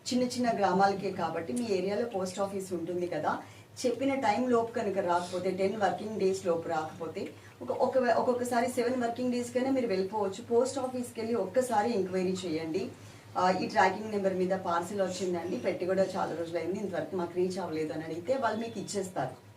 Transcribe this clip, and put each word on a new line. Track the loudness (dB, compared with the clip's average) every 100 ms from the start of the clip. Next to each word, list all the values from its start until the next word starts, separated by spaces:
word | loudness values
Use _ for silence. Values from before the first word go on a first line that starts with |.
| -2
చిన్న | 0
చిన్న | 0 0 0 2
గ్రామాలకే | 4 6 4 4 -2
కాబట్టి | -2 -2 -2 -4
మీ | -2 0
ఏరియాలో | 0 0 0
పోస్ట్ | -2 -2 -2 -2
ఆఫీస్ | -2 -4 -4
ఉంటుంది | -4 -2 -2 -2
కదా, | -2 -2 -2 -6 -20 -18 -2
చెప్పిన | -2 0 0
టైం | 2 2 2 4
లోపు | 2 2
కనుక | -2 -2 0
రాకపోతే, | 2 2 0 -2 0
టెన్ | 2 0 2
వర్కింగ్ | 0 0 -4 0
డేస్ | 0 2
లోపు | 0 0 0
రాకపోతే | -2 -4 -6 -8 -6 -8 -10 -20 -8
ఒక, | -4
ఒక, | 0 2 4
ఒక్కొక్కసారి | 4 4 4 0 0 2 2
సెవెన్ | 2 0 0
వర్కింగ్ | 0 0 0
డేస్కైనా | 0 0 0 2
మీరు | 2 2
వెళ్ళిపోవచ్చు. | 0 0 0 -2 -4 2
పోస్ట్ | 4 4 0
ఆఫీస్కి | -4 -4 -6 -6
వెళ్ళి | -2
ఒక్కసారి | 0 2 0 2 2 4 2
ఎంక్వైరీ | 0 0 0 0
చేయండి. | -2 -2 -2 -2 -4 -8 -18 -18 -8 2
ఆ, | 2
ఈ | 2 2
ట్రాకింగ్ | 4 4 2 -2
నెంబర్ | 0 0
మీద | 2 0
పార్సెల్ | 0 0 -2 0 0
వచ్చిందండి, | -2 -2 -2 -2 -2 -2
పెట్టి | -2 0
కూడా | 2 2
చాలా | 2 0 -2 -4
రోజులైంది, | -4 -4 -2 -2
ఇంతవరకు | -4 -4 -4
మాకు | -2 -2
రీచ్ | 0 0 0
అవ్వలేదు | -4 -2 -2
అని | -4
అడిగితే | -6 -4 -2 0
వాళ్ళు | 0 0
మీకు | -4 -6
ఇచ్చేస్తారు. | -4 -4 -4 -4 -6 -8 -18